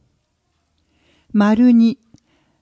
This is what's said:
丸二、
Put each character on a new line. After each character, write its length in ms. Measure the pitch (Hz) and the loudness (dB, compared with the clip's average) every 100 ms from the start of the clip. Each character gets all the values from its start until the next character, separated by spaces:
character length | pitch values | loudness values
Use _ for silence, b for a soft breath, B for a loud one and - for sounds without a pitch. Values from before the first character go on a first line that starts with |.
| _ _ _ _ _ _ _ _ _ _ _ _ _ | _ _ _ _ _ _ _ _ _ _ _ _ _
丸 400 | 208 202 220 247 | -4 -2 0 0
二、 260 | 233 226 - _ _ _ _ _ _ | 2 0 -4 _ _ _ _ _ _